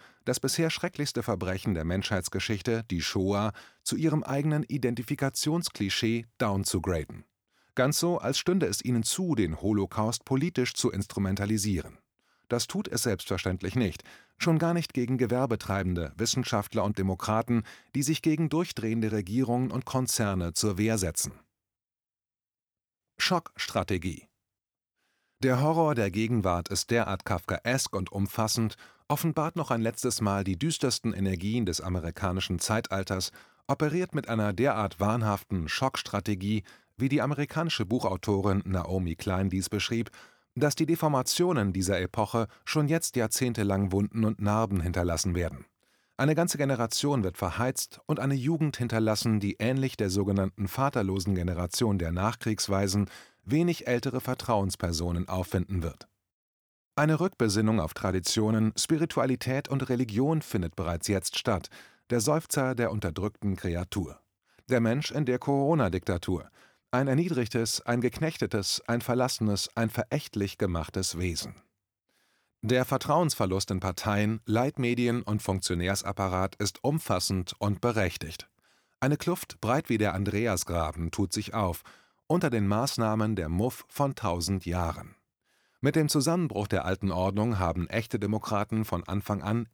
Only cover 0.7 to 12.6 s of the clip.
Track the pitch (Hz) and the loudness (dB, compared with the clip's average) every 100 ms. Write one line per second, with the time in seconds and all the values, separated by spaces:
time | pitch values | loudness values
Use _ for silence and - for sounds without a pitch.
0.7 | - 180 - 147 127 120 95 92 95 - | 0 -4 -4 -4 -2 -2 0 -2 -2 -2
1.7 | 82 82 92 - 95 - 95 - 101 120 | -2 0 -2 0 -2 -2 -4 -2 -2 -2
2.7 | 113 110 85 - 101 95 101 107 - - | -2 -2 -2 -2 0 0 0 0 -4 -14
3.7 | _ - 139 156 151 - 139 156 151 - | _ -6 0 2 2 0 0 0 0 -2
4.7 | 139 120 120 117 143 135 - 151 170 - | 0 0 -2 -4 -2 -2 0 0 0 -2
5.7 | - 98 - 113 117 113 - 110 98 95 | -2 -2 0 0 0 -4 -2 0 0 0
6.7 | 92 92 85 76 - - _ _ _ _ | 0 0 -2 -4 -12 -18 _ _ _ _
7.7 | - 131 - 170 175 117 - - 185 110 | 0 2 2 2 0 0 0 2 2 2
8.7 | 98 123 120 113 - 180 113 87 80 101 | 0 0 0 0 -2 0 2 0 0 0
9.7 | 104 98 - 110 - - 135 170 127 123 | 2 0 0 -2 -2 -2 0 0 0 -2
10.7 | - 127 95 - 98 95 101 101 110 104 | 0 -2 -2 -4 -2 0 0 0 0 0
11.7 | 87 - - _ _ _ _ - 120 | -2 -4 -14 _ _ _ _ -4 -4